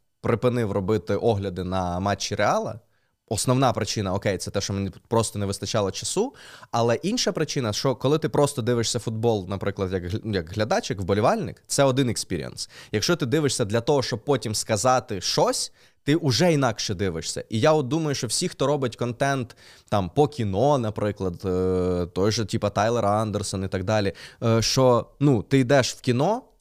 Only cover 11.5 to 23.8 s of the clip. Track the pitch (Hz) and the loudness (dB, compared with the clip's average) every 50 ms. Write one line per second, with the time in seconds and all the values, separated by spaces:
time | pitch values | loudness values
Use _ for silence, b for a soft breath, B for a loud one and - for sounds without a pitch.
11.5 | - - _ - - - 143 135 127 131 139 120 104 - - - 95 82 67 60 | -10 -12 _ -4 0 2 4 4 4 2 2 0 0 -4 -4 -6 -6 -6 -6 -6
12.5 | - - - - B B B B B 107 - - 170 - 156 117 120 160 156 135 | -10 -12 -12 -14 B B B B B -2 0 0 0 0 0 0 0 2 2 2
13.5 | - - 123 95 107 117 113 - 147 139 - - - 113 - - 143 127 - 113 | 0 0 -2 0 0 0 2 2 2 2 2 0 -4 -4 -2 0 0 0 0 -2
14.5 | 107 - - - 113 101 104 127 127 127 - - 107 92 - - - - 165 226 | -4 -4 -2 -2 0 2 2 4 2 2 2 -2 -6 -6 -4 -2 0 2 2 2
15.5 | 254 - - - b b b b b b _ - 143 165 165 143 117 101 175 180 | 2 -2 -4 -8 b b b b b b _ 0 0 2 2 2 2 2 4 4
16.5 | 165 143 135 123 107 - - - 104 87 101 95 82 82 80 - - - - - | 4 4 2 2 0 -2 -4 -4 -4 -2 -2 -2 -2 -4 -6 -6 -8 -8 -8 -4
17.5 | - 113 113 156 156 156 143 120 139 160 160 151 135 - - 120 - - 180 180 | -2 2 4 4 4 4 2 0 -2 -2 0 -2 -2 -4 -4 -4 -4 -2 -4 -4
18.5 | - - 139 135 147 143 135 120 - - 123 120 120 - 139 139 139 135 120 - | -2 -2 0 0 0 0 0 -2 -4 -4 -6 -4 -2 -2 0 0 0 -2 -4 -6
19.5 | - B B B B B B B - 104 95 85 - - 151 143 - - 117 101 | -10 B B B B B B B -2 0 0 0 2 2 2 2 0 -2 -4 -2
20.5 | 95 95 120 143 147 135 117 110 104 - 104 104 101 - 95 92 90 - - 95 | 0 2 2 2 2 2 0 -2 -2 -2 -2 -2 -2 -2 -4 -4 -4 -4 -4 -2
21.5 | 90 92 92 92 92 92 90 90 90 87 87 85 - 90 92 110 107 104 110 - | 0 0 0 0 0 0 0 0 0 -2 -2 -4 -2 0 0 0 2 0 -2 -4
22.5 | - 113 - 104 - 101 104 113 120 120 104 101 104 107 113 110 98 104 98 - | -4 -2 -2 -2 0 0 0 2 2 2 2 2 2 2 0 0 -2 -4 -4 -4
23.5 | - 98 95 95 - 95 | -4 -4 -4 -4 -4 -4